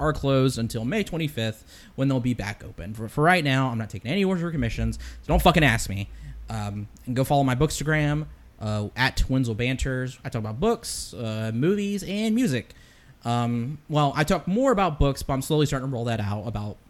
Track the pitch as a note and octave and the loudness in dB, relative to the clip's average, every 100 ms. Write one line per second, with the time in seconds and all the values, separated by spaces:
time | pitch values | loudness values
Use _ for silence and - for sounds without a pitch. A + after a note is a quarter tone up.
0 | D3+ D3 C#3 C3+ C3 A#2+ A2+ A#2 A#2 G#3+ | -2 0 2 4 4 2 -4 -4 -2 -2
1 | G3 E3 D#3 C3+ A2 - - - - - | -2 -4 -4 -2 -4 -4 -12 -20 -12 -2
2 | C#3 C3+ B2 A#2 G2+ - F#2 - E2+ A2 | 0 2 0 -2 -4 -8 -12 -12 -10 -10
3 | G#2+ - D#3 F3+ C#3+ C3 C3 A2+ A2 G2 | -6 2 4 4 4 2 2 -2 -6 -8
4 | A2 F#3+ F#3+ F#3 E3+ D#3+ A#2 - A2+ A2+ | -4 0 2 0 -2 -2 -2 0 -2 -2
5 | - - - E3+ F#3 E3 C#3+ A2+ - G2 | -8 -10 0 4 6 8 6 4 0 -6
6 | G2 - D3 - - A2 G#2 G2+ G#2 - | -6 -10 -14 -14 -10 -6 -6 -6 -10 -12
7 | - B2+ C3 C#3+ C#3 B2+ D#3 - D3 D#3 | -4 0 2 4 4 2 0 0 -2 0
8 | D3 D3 D3+ - - - G#2+ G#2+ G#2 - | 0 -2 -4 -12 -20 -8 -4 -2 -2 0
9 | C3 - - C3 A#2+ A2 B2 C3 C#3 B2+ | 0 2 2 2 0 0 -2 -2 -2 -4
10 | B2+ - C#3 - A2 A2 G#3+ A3+ - - | -6 -8 -8 -6 -4 -2 0 0 -4 -10
11 | - - A2+ A2 A2 A2+ D#3 G#3 G3+ G3+ | -10 -8 -6 -4 -2 0 2 2 0 -4
12 | E3+ G3+ A3 A3 A#3+ B2 - - - - | -4 -2 0 2 2 0 -4 -16 -20 -20
13 | - - A#2+ A#2+ A#2 A#2+ A#2+ D3+ - D3+ | -20 -8 -2 0 0 0 -4 -8 -2 2
14 | C#3+ - G3+ F3+ - G#3 C4+ G3+ F#3 D3 | 2 2 2 0 0 2 4 4 2 2
15 | C#3 C3 - C3+ - D3+ D3 C3+ C3+ B2 | 2 2 -2 -4 0 2 2 0 -2 -2
16 | A#2 A2+ G2 G#2 G#2+ G#2+ G#2 F#2 - | -2 -2 -2 -4 -6 -6 -8 -10 -16